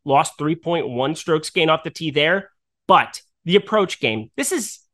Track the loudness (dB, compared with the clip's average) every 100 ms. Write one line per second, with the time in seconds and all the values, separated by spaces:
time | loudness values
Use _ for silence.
0 | 0 2 2 -2 -4 -4 -2 -4 -2 -4
1 | -4 -4 -2 -2 -2 0 2 2 -2 -8
2 | -4 0 0 0 -4 _ _ _ 4 4
3 | 4 -6 _ _ 0 0 2 0 0 -2
4 | -2 -2 -6 -6 -4 -4 -6 -12 _